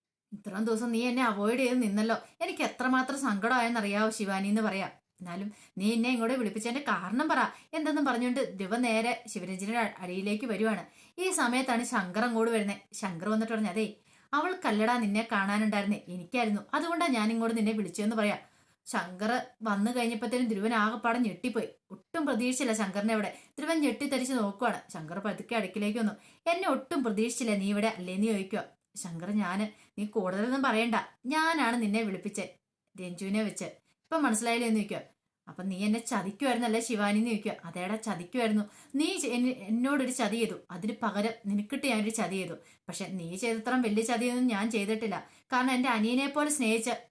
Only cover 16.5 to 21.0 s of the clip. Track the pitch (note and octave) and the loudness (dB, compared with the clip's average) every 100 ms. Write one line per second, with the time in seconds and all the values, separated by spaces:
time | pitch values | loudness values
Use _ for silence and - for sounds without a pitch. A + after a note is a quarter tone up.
16.5 | G#3 - D4 E4+ E4+ E4+ A#3+ G#3+ A3+ A3+ | 0 -2 -2 0 2 2 2 2 2 2
17.5 | A3+ G#3+ A3 F#3+ - G#3 A3+ G#3 F3+ - | 2 2 2 -2 -2 0 2 0 0 -6
18.5 | _ _ _ - G#3+ F3 F3+ G#3+ B3 - | _ _ _ -6 -4 -4 -2 0 0 -2
19.5 | - A3 G3+ G#3+ B3 A#3 A3+ A3+ B3 A#3+ | -6 -2 2 2 2 0 0 0 2 2
20.5 | G#3 A3 A3+ G#3+ A3+ | 2 2 2 2 2